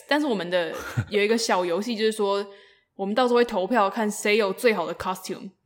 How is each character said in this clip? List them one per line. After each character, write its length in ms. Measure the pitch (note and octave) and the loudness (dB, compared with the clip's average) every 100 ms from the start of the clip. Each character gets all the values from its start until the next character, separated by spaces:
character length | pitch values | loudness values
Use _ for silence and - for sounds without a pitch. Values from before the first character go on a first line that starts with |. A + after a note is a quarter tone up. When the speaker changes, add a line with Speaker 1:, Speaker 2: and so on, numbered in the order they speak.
| - | -2
Speaker 1:
但 120 | D4 | 0
是 60 | D4 | 2
我 100 | G3+ | -2
们 140 | E3+ | 0
的 240 | F3 D#3+ - - - - | 0 0 -4 -6 -6 -2
有 120 | G3+ | 0
一 60 | G#3 | 2
个 100 | A#3 | 0
小 260 | A#3 F#3+ | 2 0
游 180 | F3+ E3+ | 2 -2
戏， 140 | A3 G#3+ | -2 0
就 80 | |
是 80 | A3 | 0
说， 340 | A3 G3+ G3+ G3+ - - | 0 0 0 -4 -12 -20
Speaker 2:
<laughs> 280 | _ _ - | _ _ -10
Speaker 1:
我 100 | G3 | -4
们 100 | A3 | 0
到 80 | |
时 60 | B3 | 4
候 60 | A#3+ | 4
会 100 | A#3+ | 2
投 200 | G#3 F#3 | 0 0
票 240 | A#3+ G3 | 2 2
看 200 | A#3 G#3+ | 2 -2
谁 280 | G#3 G#3 G#3 | 0 2 2
有 140 | G3 | 2
最 220 | G3 A#3+ | 2 0
好 120 | G3+ D#3+ | 0 -4
的 80 | F3 | -6
costume。 560 | F#3+ F#3 - F3+ G3 _ | -6 -6 -8 -12 -12 _